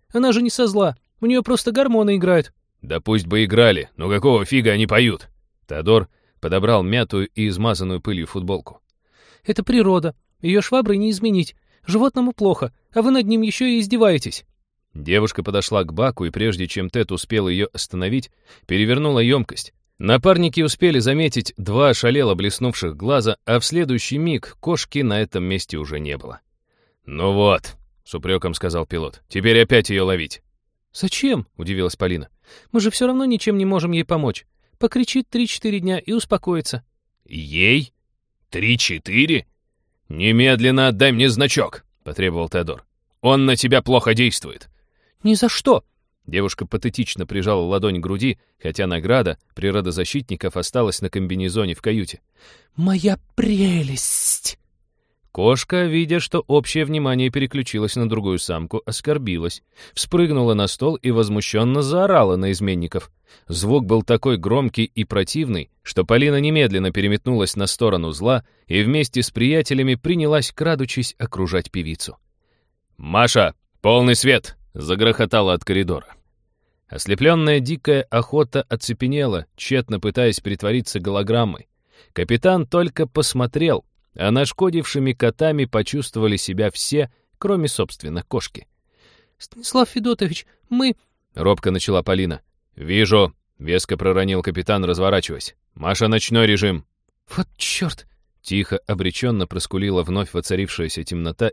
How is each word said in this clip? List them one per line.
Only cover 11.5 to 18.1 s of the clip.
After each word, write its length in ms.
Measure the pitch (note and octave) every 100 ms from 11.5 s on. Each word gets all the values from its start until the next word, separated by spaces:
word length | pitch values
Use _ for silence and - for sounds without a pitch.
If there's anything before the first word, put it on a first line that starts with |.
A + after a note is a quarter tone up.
| - _ _ -
Животному 460 | G#3 C4+ C4 B3
плохо, 420 | - G3+ F3 B2+ - _
а 80 | A3+
вы 100 | A3+
над 160 | C4 G3+
ним 140 | A3+
ещё 240 | A3 -
и 160 | B3+ A#3
издеваетесь". 640 | G3+ A#3+ A3 D#3 G2+ - - _ _ _ _
Девушка 500 | D#2 D2 G2 G#2+ -
подошла 420 | F#2 G2 - G#2
к 80 | E2+
баку, 320 | D#2+ C3 -
и 60 | F2
прежде 360 | F#2+ A2 F2+ F2+
чем 240 | - F#2
Тед 220 | B2 G#2
успел 360 | F2+ - A2 F#2
её 200 | F2+ G#2
остановить, 580 | - - F2+ F#2